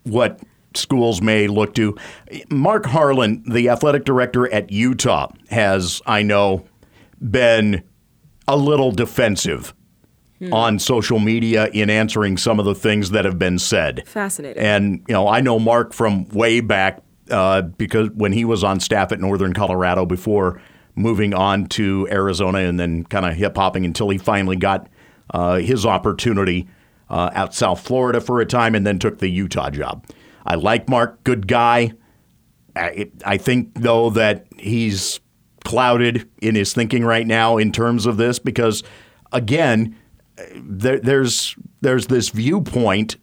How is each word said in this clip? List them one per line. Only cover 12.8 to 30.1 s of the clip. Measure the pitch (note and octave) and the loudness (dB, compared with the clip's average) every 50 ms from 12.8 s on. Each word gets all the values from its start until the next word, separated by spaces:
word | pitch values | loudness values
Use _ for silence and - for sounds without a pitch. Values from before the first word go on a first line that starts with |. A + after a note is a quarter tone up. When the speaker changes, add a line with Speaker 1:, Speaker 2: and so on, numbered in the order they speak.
| - G#2+ G#2 G#2+ G2+ F2 | 0 0 2 0 0 0
Speaker 1:
that | G2+ G#2+ F#2 | 0 0 0
have | G2 F#2 E2+ | 0 0 0
been | F#2+ F2+ F2+ F2+ | 0 0 0 -2
said. | - - A2 F#2+ D#2 C#2+ B1+ - - | -2 0 0 0 0 -2 -4 -6 -10
Speaker 2:
Fascinating. | - - A3 G3+ G3 - - D3 C3+ - - | -10 -8 -8 -6 -6 -6 -8 -10 -10 -6 -4
Speaker 1:
And, | G#2+ G#2 G#2 G2+ G2+ G2+ F#2+ - - - | 0 2 2 2 2 0 -2 -4 -4 -2
you | A#2 | 0
know, | F#2+ G2 | 0 2
I | G2+ G#2+ A#2+ | 2 2 2
know | C3 B2+ A#2 A2 | 2 2 2 2
Mark | A2 A2+ A#2 A#2 A2+ A2+ - | 2 2 2 2 0 -2 -2
from | - A#2 G#2+ G2 F#2+ F#2 - | -2 0 0 0 -2 -4 -4
way | G#2 G2+ A#2 A#2 A2+ A#2+ | -2 0 2 2 2 2
back, | A2+ A2 G#2+ F#2+ F#2+ F#2+ F#2+ - - _ _ _ _ - | 2 2 2 2 2 0 -2 -4 -12 _ _ _ _ -4
uh, | - G2+ F#2 F#2+ F#2+ F#2+ | 0 0 2 2 2 0
because | F#2 E2 F2 - A2+ - - A2 A2 G#2 | 0 -2 -4 -6 -4 -2 0 0 0 0
when | - G#2 G#2+ G2+ | -2 -2 0 0
he | G2 A2+ A#2 | 2 0 0
was | A2+ A2+ G2 | 0 0 0
on | F#2 G2 G2 F#2+ | 0 0 0 -2
staff | - - A2+ G2+ F#2+ F2 | -2 0 0 0 0 0
at | A2 F#2 | -2 -2
Northern | F2+ F#2+ G2+ F#2 G2 F#2 F2+ | -2 0 0 0 0 0 0
Colorado | G#2 G#2 F#2 F#2 F#2 F2+ F2+ F2+ F#2 F#2 | 0 0 0 0 0 0 0 0 0 0
before | F2 F2+ F2+ - A2 G#2 G#2 F#2+ F2+ F2+ - - - - _ _ _ _ | 0 -2 -4 -2 0 0 2 2 0 -2 -4 -10 -20 -20 _ _ _ _
moving | - G2+ - A#2 G2 G#2+ G2+ G2+ | -2 -2 0 0 0 0 0 0
on | F2+ F#2+ G2 G2 G#2 F#2+ - | 0 2 2 0 0 -2 -2
to | - - G#2 G2 G2 F#2+ F#2+ F2+ | -2 -2 -2 0 0 -2 -2 -2
Arizona | G2 G2 G2 G2 F2+ D#2+ G2+ F#2 F#2+ F#2+ | 0 0 0 0 0 0 0 0 0 0
and | F#2 F2+ F2 F2+ | 0 0 0 -2
then | F2 E2+ E2+ E2 E2 | -2 -2 -4 -4 -6
kinda | - - G2+ F#2 F2 | -4 -4 -2 -2 -2
hip-hopping | D#2+ E2 G#2 G2 - G2 F#2+ F#2 - F#2+ F2+ | -2 -2 -2 -2 0 0 0 0 0 -2 -2
until | F2 D#2+ - A2 G2+ | -4 -2 -2 -2 -2
he | G2 F#2+ | -2 -2
finally | - - G#2+ G2 G2 F#2 F#2 | 0 0 0 0 0 0 -2
got, | F#2 G2 G2 G2 F#2+ - - _ _ - - _ _ _ - | 0 0 0 0 -2 -4 -10 _ _ -20 -20 _ _ _ -8
uh, | - F2 F2 F2 F2+ | -4 -2 0 0 0
his | F#2 E2+ G#2 C3 A#2 F#2+ | 0 0 0 0 0 0
opportunity, | A2+ F#2+ F#2 - A2 F#2+ - - A#2+ A2 G2 G2 F#2 F2 F2+ F#2 - - _ _ _ _ _ _ - | 0 0 0 0 -2 -2 -2 -2 0 0 0 0 0 0 -2 -4 -8 -12 _ _ _ _ _ _ -6
uh, | - - F2 - - | -4 -2 -2 -2 -2
out | G2 G2 - - | -4 -6 -4 -4
South | - B2 F#2+ F#2 - | -2 0 0 0 -2
Florida | - - B2 C3 B2+ B2 A#2 A#2 | -4 -2 -2 0 0 0 0 0
for | - - B2 A#2+ | 0 0 0 0
a | A2+ | 0
time | - B2 B2 A#2 A2+ A2 | 0 2 2 2 2 2
and | G#2+ G2 | 2 0
then | G#2 G#2 F#2 | 0 0 0
took | - G#2+ F#2+ - | -2 -2 -2 -2
the | G2 F#2+ | -2 -2
Utah | F2+ F#2 G2 F2 - - D2 D2+ | -2 -2 -4 -4 -4 -4 -4 -4
job. | C#2+ D2 C#2+ B1+ - - - - | -6 -6 -6 -8 -8 -12 -16 -20